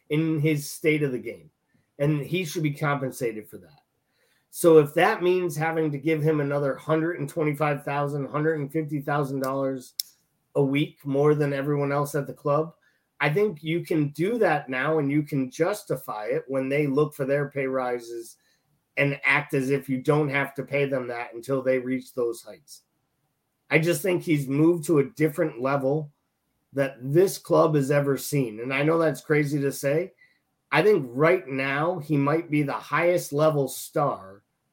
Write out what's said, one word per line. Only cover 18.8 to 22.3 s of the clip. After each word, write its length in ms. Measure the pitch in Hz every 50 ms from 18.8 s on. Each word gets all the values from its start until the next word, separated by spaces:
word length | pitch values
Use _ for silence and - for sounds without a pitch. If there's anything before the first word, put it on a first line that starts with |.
| _ _ _ 135
and 200 | 143 143 139 - -
act 300 | 139 139 147 147 - 151
as 160 | 139 131 131
if 180 | 139 139 135
you 140 | - 131 127
don't 280 | 127 151 147 151 151 139
have 260 | 135 143 135 135 -
to 80 | - 127
pay 220 | - 139 143 143
them 220 | 135 135 131 123
that 240 | 120 120 120 120 117 113
until 260 | 117 120 131 139 135
they 160 | 123 131 131
reach 380 | 127 123 127 131 127 127 - -
those 260 | 127 120 120